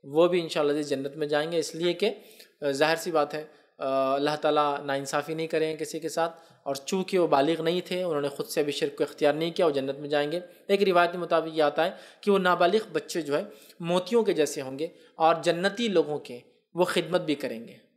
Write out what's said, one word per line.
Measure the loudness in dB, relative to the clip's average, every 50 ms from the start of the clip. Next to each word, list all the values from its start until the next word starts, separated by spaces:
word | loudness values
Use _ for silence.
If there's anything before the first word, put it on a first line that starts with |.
| -14
وہ | 0 4 4 4 6
بھی | 4 0
انشاءاللہ | -2 -2 -2 0 2 2 2 0
جنت | 0 -2 -4 -4 -4 -8 -6
میں | -6 -4
جائیں | 0 0 0 0 0
گے، | -2 -2
اس | -2 -4 -6
لیے | -2 -2 -2
کہ | 0 0 -2 -2 -2 -6 -16 -20 -20 -20 -20 _ _ _ -4 -2
ظاہر | 2 2 2 2 2
سی | 0 -2 -2
بات | 0 0 0 0 -2
ہے | -12 -12 -12 -20 _ _ _ _ _
اللہ | -4 -2 0 0 2 2 0 0 0 -2 -2 0
تعالیٰ | 0 2 2 2 2 0 0 -4 -4
ناانصافی | -4 -4 -4 -4 -2 -4 -4 -4 -4 -6
نہیں | -6 -6
کریں | -4 -2 -2 -2 -2
گے | -2
کسی | -6 -8 -8 -8 -8
کے | -8 -6
ساتھ، | -2 -2 -2 -2 -4 -12 -20 -20 -20 _
اور | _ -6 -6
چونکہ | -6 -4 -4 -4 -2 -2 0 2 2
وہ | 4
بالغ | 4 4 4 4 4 2 0
نہیں | 0 0 0 -2 -2
تھے | -4 -6 -4
انہوں | -2 -2 -2 -2
نے | -2 -4
خود | -4 -6 -10
سے | -6 -2 -2
بھی | -2 -2
شرک | -2 -2 -4 -4 -2
کو | -2 -4
اختیار | -4 -2 2 2 2
نہیں | 2 2 -2 -4
کیا، | 0 2 2
وہ | 2
جنت | 2 0 -2 -4 -6 -8
میں | -6 -2
جائیں | 0 0 0 0
گے۔ | -4 -6 -8 -10 -20 -20 _ 0
ایک | 2 2
روایت | 4 4 6 4 4 4
کے | 0 -6
مطابق | -2 0 0 0 0 0 0
یہ | 2
آتا | 2 2 4 2 0
ہے | 0 -2 -8 -18 -20 -20 _
کہ | 0 2
وہ | 2 4
نابالغ | 4 4 4 4 4 4 4 2 -2 0
بچے | -6 -6 -6 -4 -6 -6
جو | -4 -2 -2 -2
ہے | -2 -6 -14 -20 -20 -20 -16 _
موتیوں | -4 0 0 0 0 2 2 2
کے | 2 2
جیسے | 2 2 2 0 0 -6
ہوں | -8 -8 -6 -6
گے | -6 -8 -8 -16 -20 _ _
اور | 2 4 4 4 4
جنتی | 2 0 0 2 0 -2 -2 0 -2 2
لوگوں | 2 2 2 2 -2 -8
کے | -8 -12 -16 -16 _ _ _ _ _ _ _
وہ | 0 0
خدمت | 2 2 -2 -2 0 -2 -2
بھی | 0 0 -2
کریں | -2 -2 -8 -8 -8 -12 -16
گے۔ | -18 -20 _ _ _